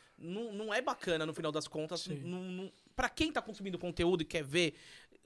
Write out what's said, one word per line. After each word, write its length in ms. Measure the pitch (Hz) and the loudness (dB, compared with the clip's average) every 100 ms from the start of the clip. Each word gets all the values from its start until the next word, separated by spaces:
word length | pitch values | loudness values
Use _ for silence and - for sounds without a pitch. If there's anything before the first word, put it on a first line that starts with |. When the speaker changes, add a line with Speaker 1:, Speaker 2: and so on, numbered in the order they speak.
| - - | -20 -14
Speaker 1:
não, 360 | 165 196 233 | -6 -4 -4
não 200 | 202 220 | -4 0
é 80 | 220 | 0
bacana 440 | 262 240 185 160 160 | 2 0 2 2 0
no 80 | |
final 180 | 151 156 | -2 0
das 160 | 151 - | 0 -2
contas. 340 | 156 156 170 | -4 -4 -4
Speaker 2:
Sim. 180 | 185 143 | -4 -6
Speaker 1:
Não, 180 | 170 185 | -4 -6
não, 280 | 185 180 190 - _ - | -4 -6 -8 -12 _ -2
pra 140 | 247 | 0
quem 220 | - 320 | 2 2
tá 100 | 262 | 2
consumindo 360 | - 208 196 175 | -2 -4 -4 -4
conteúdo 420 | 180 170 175 180 | -2 4 6 6
e 40 | 151 | 4
quer 180 | 165 | -2
ver, 320 | 139 165 170 - - - - - | 0 4 4 2 -12 -20 -20 -20